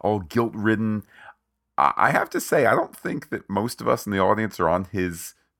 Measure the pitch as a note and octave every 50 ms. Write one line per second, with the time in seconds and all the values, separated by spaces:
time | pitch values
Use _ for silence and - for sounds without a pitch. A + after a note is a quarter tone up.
0 | - G2+ G#2+ G#2 F2 - - A#2+ A#2+ A2 A2 A2 G#2 A2 A2 G#2 A2 A2 G#2+ G#2
1 | - _ - - - - - _ _ _ _ _ _ _ _ - - - - -
2 | G2 - - - - - - E4 - - C#4+ D3+ B2+ G#2+ B2 - - - - -
3 | - F3 F3 D#3 - - A#2 - - - - G2 A2 B2 - - A#2+ A#2 B2+ B2
4 | - G#2 G2 G2 F#2 G2 G#2 G#2+ A2 F#2+ - - F2 D#2+ E2+ F#2 F#2 - A2 F#2+
5 | F#2 F2 E2+ D#2+ - - - _ _ _ _ _